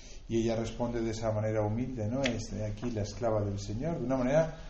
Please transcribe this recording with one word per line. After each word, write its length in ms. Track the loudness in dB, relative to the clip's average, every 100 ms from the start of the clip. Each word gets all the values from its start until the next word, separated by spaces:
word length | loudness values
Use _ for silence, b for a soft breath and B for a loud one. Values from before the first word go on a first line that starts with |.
| B B -2
Y 80 | 2
ella 180 | 2 0
responde 460 | -2 -2 -2 0
de 80 | -2
esa 200 | 0 0
manera 280 | 0 2 2
humilde, 480 | 2 0 -2 -2 -2
¿no? 140 | 0
"Este, 420 | 0 0 -2 -4
aquí 260 | -4 -2 -2
la 120 | -2
esclava 400 | -2 -2 0 2
del 160 | 2 -2
Señor", 400 | -2 -2 -2 0
de 80 | 0
una 100 | 2
manera 400 | 4 4 4 0 B